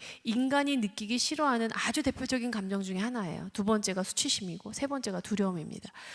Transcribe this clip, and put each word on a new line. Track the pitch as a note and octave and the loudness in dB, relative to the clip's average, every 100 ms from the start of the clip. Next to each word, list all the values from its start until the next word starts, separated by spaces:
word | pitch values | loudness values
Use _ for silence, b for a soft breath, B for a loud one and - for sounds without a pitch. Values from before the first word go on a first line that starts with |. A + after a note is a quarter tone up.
| B B | B B
인간이 | - A3+ C4 C#4 C#4+ C#4 | -2 2 4 4 4 4
느끼기 | G#3 - G#3 A#3+ | 2 -2 -2 0
싫어하는 | - D#4 D4 B3 A3+ | 0 2 4 4 2
아주 | - - A#3+ | 0 0 0
대표적인 | C#4+ C4 C4 C4 A#3 | 0 0 0 0 0
감정 | A3 F#3+ G3 | -2 0 -2
중에 | F#3+ F#3 | 0 -2
하나예요. | G#3+ B3 F#3 D#3+ F3+ | -2 -2 -4 -4 -6
두 | - | -2
번째가 | G3+ A3 G#3 F#3 | 4 4 2 -2
수치심이고 | F#3+ - C#4 - F#3 E3+ - | -2 0 0 0 -2 -6 -8
세 | G#3+ C#4 | -4 -2
번째가 | C#4 A#3+ F#3 | -2 -2 -4
두려움입니다. | - G3+ G3 F3+ - - - - B | -2 2 2 0 -4 -8 -12 -16 B